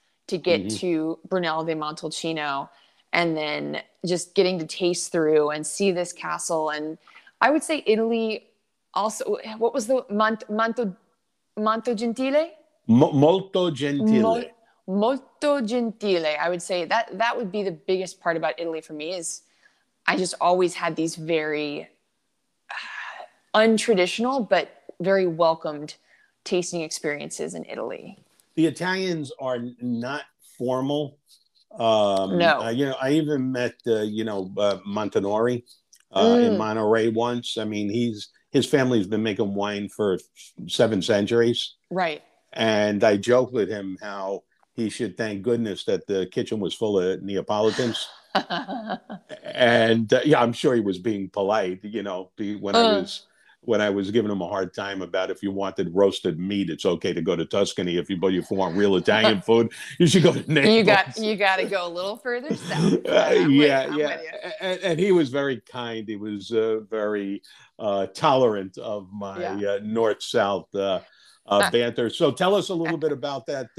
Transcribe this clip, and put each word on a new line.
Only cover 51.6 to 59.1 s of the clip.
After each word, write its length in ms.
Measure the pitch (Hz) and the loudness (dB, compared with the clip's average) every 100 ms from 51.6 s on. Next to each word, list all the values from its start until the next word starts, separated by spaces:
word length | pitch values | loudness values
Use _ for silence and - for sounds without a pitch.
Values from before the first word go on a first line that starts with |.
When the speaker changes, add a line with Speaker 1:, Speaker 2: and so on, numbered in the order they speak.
| 95 92 | 0 -6
Speaker 2:
you 200 | 104 107 | -8 -8
know, 280 | 101 92 95 - | -6 -8 -10 -10
be-, 200 | 101 104 | -8 -6
when 200 | 101 226 | 0 2
I 40 | |
Speaker 1:
Uh. 180 | 226 202 | 4 2
Speaker 2:
was, 260 | 190 - - _ _ _ | -2 -10 -16 _ _ _
when 200 | - 107 | -2 2
I 80 | 104 | 2
was 220 | 101 98 | 0 0
giving 180 | 110 104 | 0 0
him 120 | 101 | -2
a 60 | 87 | -4
hard 260 | 98 92 - | -4 -4 -6
time 260 | 98 95 | -8 -6
about 300 | 90 92 92 | -4 -2 -2
if 100 | 92 | -4
you 100 | 98 | -6
wanted 380 | 98 98 92 87 87 | -4 -4 -4 -2 4
roasted 420 | 98 95 92 80 | 4 4 -2 -2
meat, 320 | 92 101 87 | -2 -2 -2
it's 160 | 76 - | -2 0
okay 280 | 85 - | 0 -2
to 80 | 87 | -2
go 140 | 82 85 | 0 0
to 100 | 82 | 0
Tuscany. 520 | 104 101 - 90 87 | 0 0 0 -2 -2
If 120 | 82 | -2
you, 60 | 95 | 0
but 160 | 95 | 0
if 180 | 92 82 | 0 0
you 60 | 98 | -2
want 180 | 92 87 | 0 2
real 200 | 101 95 | 4 4
Italian 440 | 85 | 4